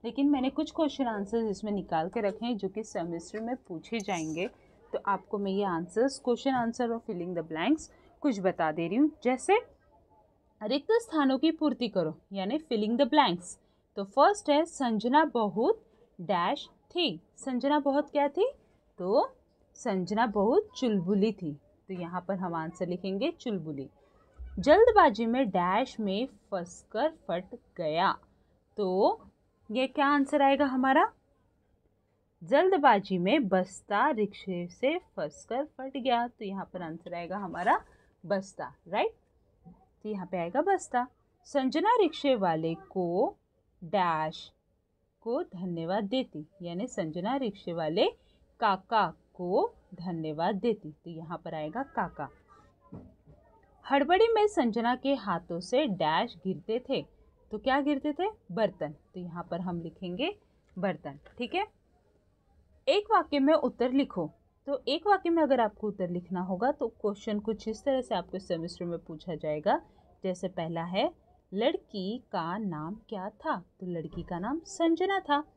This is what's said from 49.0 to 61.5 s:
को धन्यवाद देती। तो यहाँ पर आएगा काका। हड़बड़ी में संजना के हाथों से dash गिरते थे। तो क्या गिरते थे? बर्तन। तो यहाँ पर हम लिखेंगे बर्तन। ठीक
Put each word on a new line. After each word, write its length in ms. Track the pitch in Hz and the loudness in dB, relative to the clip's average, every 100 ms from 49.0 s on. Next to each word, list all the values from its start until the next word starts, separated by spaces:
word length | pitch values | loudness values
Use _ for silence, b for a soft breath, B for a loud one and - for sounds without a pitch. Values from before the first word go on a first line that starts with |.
| 180 - _ | 0 -2 _
को 380 | - 180 202 427 - _ | -10 0 0 0 -4 _
धन्यवाद 600 | 190 175 170 156 151 170 | -12 -8 -6 -6 -2 -2
देती। 400 | 202 233 208 156 151 | 0 0 -2 -4 -16
तो 60 | - | -16
यहाँ 280 | 165 175 170 | -14 -10 -10
पर 160 | 175 | -8
आएगा 280 | 165 151 220 | -8 -6 -6
काका। 460 | 269 - 180 - 139 - _ - - _ _ - - _ _ - _ _ _ _ - | -6 -4 -4 -4 -12 -12 _ -20 -20 _ _ -20 -20 _ _ -20 _ _ _ _ 0
हड़बड़ी 460 | 277 285 370 453 | 2 4 6 6
में 140 | 453 415 | 6 2
संजना 500 | 415 247 214 233 247 | 2 0 0 0 0
के 180 | 269 | 0
हाथों 460 | 277 202 170 - 170 | -2 0 -4 -4 -8
से 260 | 180 247 302 | 0 0 2
dash 500 | 190 156 160 226 - | 0 0 2 0 -4
गिरते 420 | 190 151 - 226 | -6 -6 -4 -6
थे। 280 | 247 269 - _ _ _ _ | -2 -4 -4 _ _ _ _
तो 80 | 214 | -4
क्या 220 | 214 262 | 0 2
गिरते 320 | 285 285 302 | 2 0 -2
थे? 120 | 294 381 427 _ | -2 -4 -4 _
बर्तन। 360 | 180 214 196 151 | -2 -2 -2 -8
तो 320 | 151 _ 190 | -8 _ -14
यहाँ 280 | 175 165 170 | -12 -10 -8
पर 100 | 175 | -6
हम 200 | 185 175 | -4 -6
लिखेंगे 560 | 165 165 185 180 302 415 _ _ _ - | -8 -10 -10 -4 -6 -6 _ _ _ -6
बर्तन। 400 | 190 160 151 143 - - | -4 -4 -10 -14 -20 -10
ठीक 160 | 240 | -6